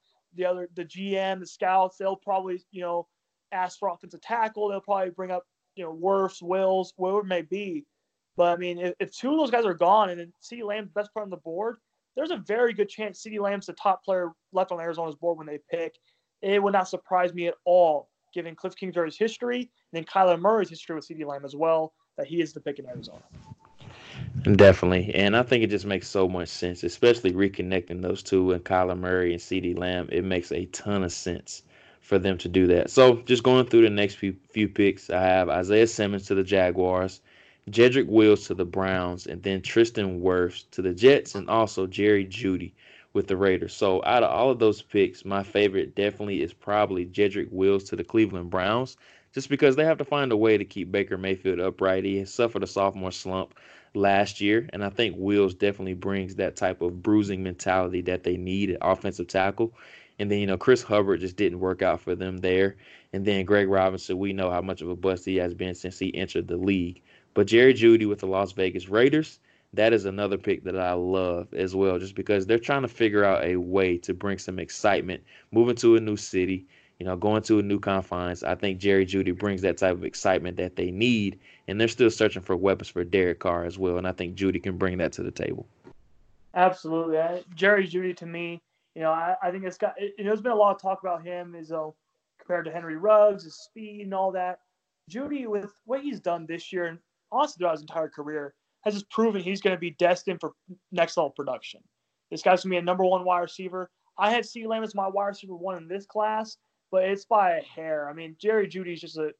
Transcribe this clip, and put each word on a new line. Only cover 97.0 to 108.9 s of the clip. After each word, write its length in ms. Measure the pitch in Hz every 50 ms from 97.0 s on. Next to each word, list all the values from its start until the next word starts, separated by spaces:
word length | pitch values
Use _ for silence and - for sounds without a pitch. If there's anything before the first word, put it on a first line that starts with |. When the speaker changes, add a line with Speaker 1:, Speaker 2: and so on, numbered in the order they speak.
| _ _ _ _ _ - -
Speaker 1:
honestly 260 | 247 302 294 - 170
throughout 140 | 185 170 160
his 80 | 151
entire 280 | 151 151 156 165 160 143
career, 460 | - 151 143 147 156 151 143 139 _ _ _ _ _ _ -
has 100 | 214 202
just 160 | 202 202 -
proven 320 | - - 226 226 202 190 170
he's 180 | 185 196 196
gonna 180 | - 196 185 165
be 120 | 175 170 156
destined 460 | - 175 175 180 180 - 196 180 165
for 120 | 165 147 - _ _ - 180 - _ - 185
next 240 | 180 170 165 -
level 140 | 180 156 139
production. 500 | - - 143 139 123 110 - - - - _ _ _ _ _ _ _ _ _ -
This 120 | 165 156 -
guy's 200 | 196 185 180 180
gonna 120 | 190 185
be 20 |
a 60 | 175 170
number 220 | 180 185 185 190
one 200 | 185 185 185 180
wide 160 | 185 180 175
receiver. 500 | 175 170 - - 185 185 180 185 180 - _ _ _ _ _ -
I 120 | 196 208
had 140 | 233 240 220
C 160 | - - 240
D 60 | 220
Lamb 180 | 220 226 220 220
as 100 | 208 208
my 140 | 202 196 196
wide 200 | 190 202 202 202
receiver 280 | 202 202 202 190 185
one 220 | 170 175 190 185 175
in 100 | 160 160
this 160 | 180 196 196
class, 540 | _ - 214 214 214 214 220 220 220 - - _ _ _ _ _ - 185
but 120 | 185 185
it's 200 | 190 202 196 -
by 280 | - 226 208 196 180 170
a 100 | 156 -
hair. 460 | - - 165 160 160 156 151 143 143
I 40 | 151
mean, 240 | 165 165 160 160 -
Jerry 300 | - 214 220 220 196 170
Jeudy 240 | 156 185 185 180